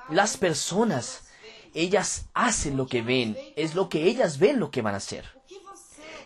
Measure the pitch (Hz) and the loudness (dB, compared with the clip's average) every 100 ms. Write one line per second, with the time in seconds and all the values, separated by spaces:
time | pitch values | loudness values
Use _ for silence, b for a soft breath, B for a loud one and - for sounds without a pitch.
0 | - 160 208 - 185 147 - 185 233 139 | -2 2 2 2 0 0 0 2 2 0
1 | - - B B B B B 151 175 190 | -4 -10 B B B B B -2 2 2
2 | 180 - - - 233 - 151 135 135 120 | 2 -4 -6 0 0 2 0 -2 0 0
3 | 113 127 117 104 - - 156 160 185 160 | 2 2 0 -4 -8 -4 -2 0 -2 2
4 | 165 247 202 139 202 277 170 - 107 101 | 2 4 2 4 4 4 0 -2 -2 -2
5 | - 78 - - - 392 403 381 - B | -6 -10 -12 -20 -20 -20 -20 -20 -20 B
6 | B B | B B